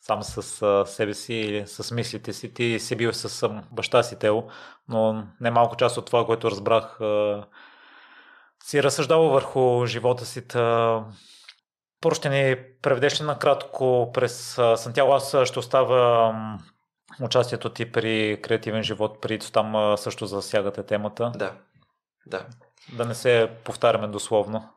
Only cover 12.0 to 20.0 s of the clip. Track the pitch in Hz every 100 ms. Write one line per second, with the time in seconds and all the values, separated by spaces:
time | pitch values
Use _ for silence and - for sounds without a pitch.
12 | 165 151 151 139 135 127 - _ 151 131
13 | 139 - 151 143 147 139 - - 131 123
14 | 120 120 123 120 - - 120 113 - 117
15 | 135 139 - 143 127 - 120 135 123 127
16 | 123 117 113 110 110 107 - _ _ _
17 | _ - 123 127 120 117 117 - 117 117
18 | 110 110 107 104 - 110 110 107 104 104
19 | 107 - - 110 - - 107 107 104 104